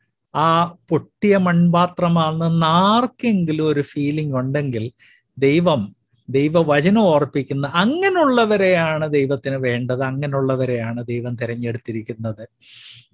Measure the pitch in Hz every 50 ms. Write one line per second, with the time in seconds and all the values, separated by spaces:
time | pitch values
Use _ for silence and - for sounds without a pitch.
0 | _ _ _ _ _ _ - 143 156 165 165 165 170 165 170 - _ - 170 143
1 | - - _ _ - 208 196 196 185 180 175 170 175 175 165 170 180 175 - -
2 | 175 170 170 170 160 156 160 160 165 165 165 165 165 160 160 175 185 202 214 233
3 | 247 247 - - - 240 214 185 170 156 156 156 156 156 147 147 139 - - 147
4 | 143 143 147 156 156 147 131 127 127 131 135 147 147 139 117 110 107 - - _
5 | _ - _ _ _ _ _ - 135 139 143 170 175 180 156 123 101 101 - _
6 | _ _ _ _ _ - 127 135 143 156 160 175 165 147 143 147 147 185 202 233
7 | 214 180 156 147 143 139 - 147 131 - 139 139 139 139 160 170 190 233 294 349
8 | 381 392 381 359 311 277 254 240 226 214 214 196 190 185 180 170 165 160 156 156
9 | 156 156 147 143 139 131 143 120 - 139 135 135 131 123 120 120 123 120 127 123
10 | 135 131 131 135 147 143 139 139 135 135 131 127 131 127 123 120 113 113 117 120
11 | 117 117 120 120 117 123 120 117 123 117 120 120 120 117 113 113 - - 110 113
12 | 107 - 117 113 113 110 104 107 117 - _ _ _ - - - - - - -
13 | _ _